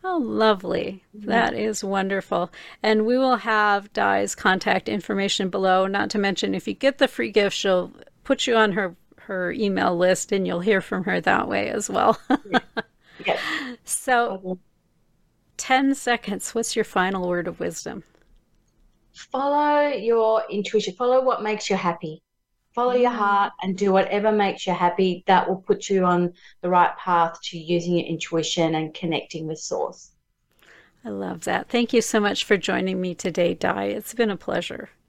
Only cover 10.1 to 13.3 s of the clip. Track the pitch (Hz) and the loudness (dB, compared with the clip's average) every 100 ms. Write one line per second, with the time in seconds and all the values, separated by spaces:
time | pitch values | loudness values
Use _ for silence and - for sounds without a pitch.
10.1 | 185 - 196 180 180 185 196 - 185 180 | 2 0 -2 0 -2 2 2 0 -4 -2
11.1 | 180 170 190 - - - - 202 190 208 | 0 2 2 0 -2 -2 -4 -2 2 4
12.1 | 220 - 277 415 240 - - - _ _ | 2 0 -2 2 -2 0 -10 -10 _ _
13.1 | - - | -10 -4